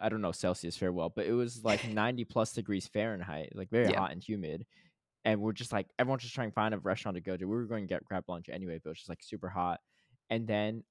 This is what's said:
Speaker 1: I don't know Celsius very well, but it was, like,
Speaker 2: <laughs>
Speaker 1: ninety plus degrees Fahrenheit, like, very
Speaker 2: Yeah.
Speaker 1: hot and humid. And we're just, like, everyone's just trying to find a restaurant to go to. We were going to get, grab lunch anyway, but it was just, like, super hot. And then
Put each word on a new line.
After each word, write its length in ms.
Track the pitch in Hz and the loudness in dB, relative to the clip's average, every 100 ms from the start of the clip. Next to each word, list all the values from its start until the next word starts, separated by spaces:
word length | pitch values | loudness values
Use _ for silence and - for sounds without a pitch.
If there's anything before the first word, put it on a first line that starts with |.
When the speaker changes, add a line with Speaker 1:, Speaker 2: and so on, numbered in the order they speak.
| 107 | 2
Speaker 1:
I 40 | |
don't 120 | 110 | 2
know 100 | 92 | 0
Celsius 440 | - 90 90 85 - | 2 0 0 -2 -2
very 140 | 92 | 0
well, 180 | 90 82 | 2 0
but 160 | 113 90 | 0 2
it 80 | |
was, 300 | 120 120 117 | 2 2 0
like, 180 | 110 104 | 2 2
Speaker 2:
<laughs> 80 | 120 | 2
Speaker 1:
ninety 340 | 107 113 123 113 | 2 2 2 0
plus 280 | 120 110 | 2 2
degrees 320 | - 107 98 - | 0 0 0 0
Fahrenheit, 680 | 107 113 101 90 76 78 - | 0 0 0 -4 -6 -6 -8
like, 160 | 95 | 0
very 180 | 113 110 | 4 6
Speaker 2:
Yeah. 80 | - | 4
Speaker 1:
hot 100 | 95 | 2
and 100 | 82 | -2
humid. 460 | - 104 87 82 110 _ _ _ _ _ 117 | -6 -4 -4 -6 -8 _ _ _ _ _ 2
And 140 | 104 | 2
we're 140 | 110 | 2
just, 180 | 101 117 | -2 -2
like, 160 | 107 95 - | -2 0 2
everyone's 260 | 123 135 | 2 2
just 120 | 120 135 | -2 -4
trying 140 | 117 | -2
to 40 | |
find 200 | 113 110 | 2 2
a 60 | 104 | 2
restaurant 360 | 98 - 104 90 | 2 0 0 -4
to 60 | |
go 160 | 90 90 | -2 -2
to. 80 | 92 | 0
We 100 | 113 | 0
were 80 | 113 | 0
going 180 | 113 98 | -2 -2
to 0 | |
get, 160 | 90 | -4
grab 220 | - 95 87 | -2 -4 -4
lunch 220 | 87 90 | -6 -8
anyway, 280 | 92 92 80 | -8 -6 -6
but 60 | 78 | -8
it 20 | |
was 60 | 82 | -10
just, 120 | - | -10
like, 140 | 85 | -12
super 240 | - 107 90 | -10 -8 -6
hot. 320 | 92 87 85 _ _ _ _ - | -2 0 -2 _ _ _ _ -4
And 160 | 113 113 | -2 0
then 380 | 104 107 113 - | 0 0 -2 -6